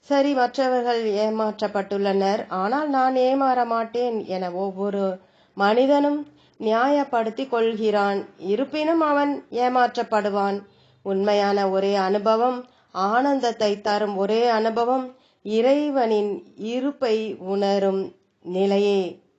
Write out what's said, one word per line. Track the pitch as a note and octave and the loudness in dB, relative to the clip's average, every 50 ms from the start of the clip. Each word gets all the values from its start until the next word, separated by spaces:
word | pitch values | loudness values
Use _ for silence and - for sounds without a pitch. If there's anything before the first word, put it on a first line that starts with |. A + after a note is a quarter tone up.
சரி, | _ - C#4+ C#4 C#4 C#4+ C#4+ | _ 0 2 2 2 2 2
மற்றவர்கள் | C4 B3 A#3+ B3 - C4+ B3+ B3+ B3 A#3+ A#3+ A#3+ A#3 A3+ | 2 0 0 0 0 0 0 0 0 0 0 0 0 0
ஏமாற்றப்பட்டுள்ளனர், | G#3+ G3+ G#3 G#3+ A3 A3 A3 A3 G#3+ G#3+ G#3+ A3 G3+ G#3 G3+ F#3+ G3 G3+ G3+ G3+ G3+ G3 G3 G3 F#3+ G3+ A3 - - | 0 0 0 0 0 0 0 -2 -2 -2 -4 -4 -2 -2 -4 -4 -2 -2 -2 0 2 2 2 2 2 0 -2 -4 -6
ஆனால் | - F#3 F#3 G#3 B3 C#4+ D4+ D4+ | -4 -4 -2 0 0 -2 -2 0
நான் | C#4 C4 B3+ C4 C4 | 0 2 2 2 2
ஏமாற | C4 B3+ B3+ C4 C4+ C4+ C4 B3+ B3 A#3+ | 2 2 2 2 2 2 2 2 2 0
மாட்டேன் | A#3 A#3 A3+ A3+ A3 - A#3+ B3 B3 A#3 G#3+ G3+ | 0 -2 -4 -4 -4 -4 -2 -2 -2 -2 -4 -4
என | - F#3 F#3 F#3 F3+ | -4 -6 -6 -4 -6
ஒவ்வொரு | F3 F3+ G3 G3 F#3+ F#3+ G3 G3+ G3 G3+ G3 F#3+ F#3 F#3 - _ _ _ _ _ _ | -4 -4 -6 -6 -4 -4 -4 -4 -2 -2 -2 -2 -4 -6 -12 _ _ _ _ _ _
மனிதனும் | - G3 G3+ A3 B3 C4+ C4+ D4 C#4+ C#4+ C#4+ D4 D4+ D4 - - - _ _ _ _ | 0 2 2 4 4 4 4 4 2 2 2 0 -2 -6 -10 -18 -20 _ _ _ _
நியாயப்படுத்திக் | - A3 A3 A3+ A#3+ C4+ D4 C#4+ C#4 C#4 - A#3 A3+ A3 G#3+ - C4+ C4 | -2 0 0 2 2 2 2 2 0 0 -2 -2 -2 -2 -4 -6 -6 -2
கொள்கிறான். | - A3+ A#3 A3+ A#3 G3+ A3 G#3+ G#3 G#3 G3+ G3+ G3+ G3 - - - - | 0 0 0 0 0 0 -2 0 2 2 0 0 0 -2 -6 -8 -16 -12
இருப்பினும் | - F#3 G3+ A3 C4+ C4 C4+ D4+ D4+ D#4 E4+ E4 | -4 -4 -2 -2 -2 -2 -2 -2 0 0 2 2
அவன் | D#4+ D4+ C#4+ C#4+ C#4+ C#4+ C#4+ - - _ | 2 2 2 2 0 0 -2 -6 -8 _
ஏமாற்றப்படுவான். | - A#3 B3 B3 B3+ B3+ B3 - - B3 A#3 A3+ A3 G#3+ G3+ G#3 G3 G3+ G3 G3 G3 G3+ G3+ - _ _ _ _ _ _ | -4 0 0 2 4 2 2 2 0 -4 -4 0 -2 -2 0 0 -2 0 -2 -2 -2 -6 -8 -14 _ _ _ _ _ _
உண்மையான | _ G3 G3 F#3+ G3 G#3 G#3 G3+ G3+ G3+ G3+ G3+ G3 F#3+ | _ -4 -2 0 0 2 2 2 2 2 0 0 0 0
ஒரே | F#3+ F#3+ G3 G3 G3+ | 0 0 0 0 0
அனுபவம், | G3+ F#3+ F#3+ G3 G#3 G3 A3 A3 A3 A#3 B3+ B3+ B3 B3 - _ _ _ _ | 0 0 0 0 0 2 2 2 2 2 0 -2 -4 -10 -14 _ _ _ _
ஆனந்தத்தை | - F3 F#3+ G3 G#3+ A#3+ C4 C#4+ C#4 C4+ A#3+ A#3+ A3+ G#3+ A3 G#3 G3+ G#3 | -6 -4 -2 0 0 2 2 2 0 0 0 -2 -2 0 -2 -2 -2 -2
தரும் | G#3 G#3+ G3+ G#3 G#3+ G3+ G#3 | -2 -2 0 0 0 -2 -2
ஒரே | F#3+ G3 G3 G#3+ A3+ A#3 A#3+ | -2 0 0 2 2 2 2
அனுபவம் | A3+ G#3+ A3 A3+ G#3+ A#3 A#3 A#3+ B3+ C4 B3+ B3+ B3+ _ _ _ _ _ | 2 2 0 0 0 0 0 0 0 -2 -2 -6 -14 _ _ _ _ _
இறைவனின் | _ G3+ G#3+ A3 A#3 B3+ C#4 D4 D4 D4 C#4 C4+ A#3+ A3+ A3 G#3+ G#3 G#3 G3 - - - - | _ -2 0 2 4 4 4 4 2 0 0 0 0 2 2 0 0 -2 -4 -6 -10 -16 -16
இருப்பை | - G3 A3 A#3 B3+ B3+ C#4+ C#4+ - C4 A#3 A3 A3 A3 G#3+ - | -12 -8 -6 -4 -2 -2 -4 -4 -2 0 0 0 0 -2 -4 -8
உணரும் | - F3+ F#3 G3 G3+ G3+ G3 G3 G3+ G3 G3 F#3+ F#3+ F#3+ - - _ _ _ _ _ | -10 -6 -4 -2 0 0 2 2 2 2 0 0 -2 -4 -6 -10 _ _ _ _ _
நிலையே. | _ F3 F3+ F#3 G3 G3+ G3 G3 G3+ G3+ G3+ G3 F#3 E3+ C#3+ - _ _ _ | _ -6 -2 0 2 2 2 2 2 2 2 0 0 -2 -8 -14 _ _ _